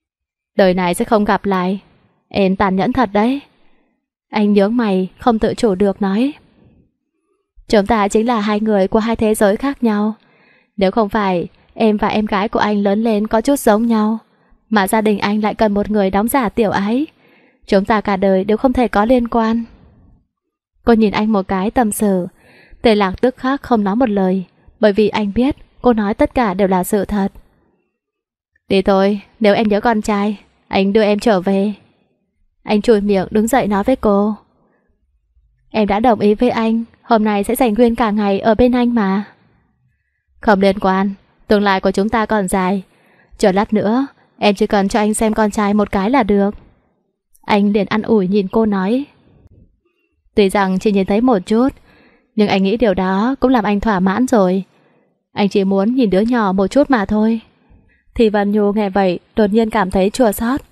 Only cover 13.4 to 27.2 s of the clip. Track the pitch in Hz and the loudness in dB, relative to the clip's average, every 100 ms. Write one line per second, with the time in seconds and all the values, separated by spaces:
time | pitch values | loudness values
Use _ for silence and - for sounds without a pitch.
13.4 | 247 285 233 208 233 220 214 220 - _ | 0 0 2 2 2 0 0 -4 -10 _
14.4 | _ _ _ 214 190 220 220 202 202 214 | _ _ _ -2 0 0 0 0 -2 -2
15.4 | 208 - 220 202 202 214 190 196 226 277 | -4 0 0 0 -2 0 0 0 0 -2
16.4 | 208 - 208 190 202 247 311 _ _ _ | -2 -2 0 0 -2 -2 -4 _ _ _
17.4 | _ _ - 196 202 214 208 190 196 190 | _ _ -2 0 2 -2 -2 0 2 2
18.4 | 190 214 262 254 226 202 220 254 233 233 | 0 0 0 0 0 0 2 2 0 -2
19.4 | 220 233 226 - - _ _ _ _ _ | 0 -2 -6 -14 -20 _ _ _ _ _
20.4 | _ _ _ _ - 226 214 202 214 208 | _ _ _ _ 2 2 2 0 0 -2
21.4 | 185 190 202 262 220 - 214 185 180 - | -2 -4 -2 -2 -2 -2 0 0 -4 -12
22.4 | _ - _ - 240 208 190 185 254 - | _ -20 _ -2 2 2 0 0 -2 -2
23.4 | 262 277 - 233 202 220 247 202 185 190 | -4 -4 -2 -2 0 -2 0 0 0 -2
24.4 | 180 _ - _ 214 202 208 202 208 202 | -6 _ -20 _ 0 2 0 0 -2 -2
25.4 | 262 - - _ 254 226 202 226 302 269 | -2 -4 -12 _ 0 0 -2 -2 -2 0
26.4 | 226 180 190 185 180 214 - 208 | -2 0 0 0 0 -2 -2 -4